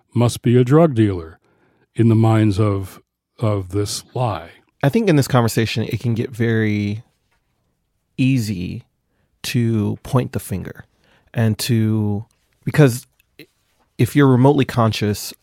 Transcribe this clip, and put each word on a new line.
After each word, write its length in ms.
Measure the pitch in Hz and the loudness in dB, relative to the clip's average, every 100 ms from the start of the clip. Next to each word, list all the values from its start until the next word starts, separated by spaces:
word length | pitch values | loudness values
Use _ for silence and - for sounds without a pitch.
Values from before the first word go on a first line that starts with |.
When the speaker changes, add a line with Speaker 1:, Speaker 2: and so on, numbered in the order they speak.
| _ | _
Speaker 1:
must 280 | - 120 - | -2 0 0
be 160 | 123 123 | 2 2
a 60 | |
drug 320 | 123 151 170 117 | 4 4 4 4
dealer 440 | 107 90 80 82 _ _ _ _ _ | 0 0 -10 -20 _ _ _ _ _
in 160 | - 113 | 0 2
the 60 | 110 | 4
minds 440 | 110 113 107 98 | 4 4 2 0
of, 420 | 107 98 95 - _ _ _ - | -2 -2 -8 -16 _ _ _ -6
of 320 | 110 104 90 | -4 -4 -4
this 340 | 101 101 - - | -6 -6 -8 -10
lie. 380 | - 127 85 82 - _ _ | -6 -4 -6 -10 -20 _ _
Speaker 2:
I 80 | 139 | 0
think 200 | 226 214 | 0 2
in 60 | 156 | 2
this 120 | 127 | 4
conversation, 560 | 127 117 - 113 - | 2 2 0 -2 -2
it 160 | 110 110 | -6 -4
can 140 | 120 | -4
get 180 | 113 120 | -4 -4
very 720 | 110 117 113 110 104 104 110 - _ _ _ _ _ _ _ _ _ _ - | -4 -2 0 -2 -2 -4 -6 -12 _ _ _ _ _ _ _ _ _ _ -4
easy 640 | 131 135 104 92 87 104 - _ _ _ _ _ | 0 0 -2 -6 -8 -10 -16 _ _ _ _ _
to 560 | - 123 117 110 104 - | -6 -2 0 0 -2 -4
point 300 | - 127 123 | -4 -2 -2
the 60 | - | -6
finger 460 | - 95 - - - _ _ _ _ | -8 -10 -10 -16 -20 _ _ _ _
and 240 | - 113 107 | -2 0 0
to, 640 | - 113 110 110 104 101 110 _ _ _ - | -2 0 0 0 -2 -4 -8 _ _ _ -4
because 420 | 131 143 117 - _ _ - - _ _ _ _ - | 2 4 2 -10 _ _ -20 -20 _ _ _ _ -2
if 180 | 123 143 | 0 2
you're 120 | 143 | 4
remotely 380 | 123 135 147 127 | 4 4 2 0
conscious 680 | - 113 - 104 101 - - | 0 0 0 -4 -4 -8 -12